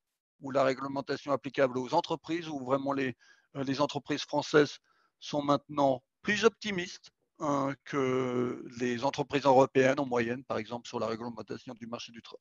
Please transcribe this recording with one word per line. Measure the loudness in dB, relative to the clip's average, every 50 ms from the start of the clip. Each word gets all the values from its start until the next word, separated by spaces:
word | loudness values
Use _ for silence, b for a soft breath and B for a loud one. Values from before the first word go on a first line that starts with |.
| _ _ _ _ _ _ _ _
ou | -10 -2
la | 2 4 4
réglementation | 4 2 0 -4 -6 -6 -6 -4 -4 -6 -6 -2 -2
applicable | -4 -2 -2 -6 0 2 2 2 2 -2
aux | -2 2 0
entreprises, | 0 2 0 -4 -6 -4 -6 -6 -6 -4 -6
où | -8 -8 -2
vraiment | -2 -2 0 0 -2 -2
les, | -2 -2 -4 -4 b b b b b b b _
euh, | -6 -4
les | -4 0 0
entreprises | 0 0 0 -6 -4 -4 -6 -6
françaises | -4 -2 -2 -2 -2 4 4 6 6 4 0 -8 _ _ _ _ _ _ _ _
sont | -12 -6 -4 -4
maintenant | 2 2 2 2 0 -4 0 2 4 4 4 2 -4 _ _ _
plus | _ -4 -2 2 2
optimistes, | 2 2 _ -6 -6 -4 -4 -6 -6 -10 -16 -20 -20 _ _ _ _ _ _
hein, | -2 -2 0 0 0 -2 -4 -6 _
que | -6 -2 0 0 2 2 0 0 0 0 0 -2 -2 -4 -6 -10 -14 -6 -4
les | -2 -2 -2 0 -2
entreprises | -2 -2 -2 -4 -2 -2 2 4
européennes | 6 8 8 6 6 6 4 4 6 4 2
en | 0
moyenne, | 0 0 0 0 0 -4 -6 -6
par | -6 -6 -6
exemple | -4 -6 -10 -12 -10 -8
sur | -6 -4
la | -4 -4
réglementation | -4 -6 -6 -10 -10 -12 -12 -12 -12 -14 -12 -14 -16
du | -14 -12 -12
marché | -12 -12 -12 -14
du | -16 -20
tra-, | -18 -18 -20 -20